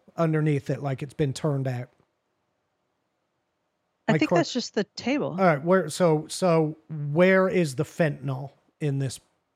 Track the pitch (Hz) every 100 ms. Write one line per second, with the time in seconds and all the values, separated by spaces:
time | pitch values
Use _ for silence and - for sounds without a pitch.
0 | _ - 165 156 151 143 - 131 139 131
1 | 139 - 143 123 156 139 131 123 123 _
2 | _ _ _ _ _ _ _ _ _ _
3 | _ _ _ _ _ _ _ _ _ _
4 | - 160 302 - 285 247 - 226 190 -
5 | 240 285 147 175 185 147 170 190 165 -
6 | 175 156 156 - 185 165 156 156 - 156
7 | 147 151 180 190 185 185 160 123 151 -
8 | 160 143 135 131 139 _ _ - 151 139
9 | 135 - _ _ _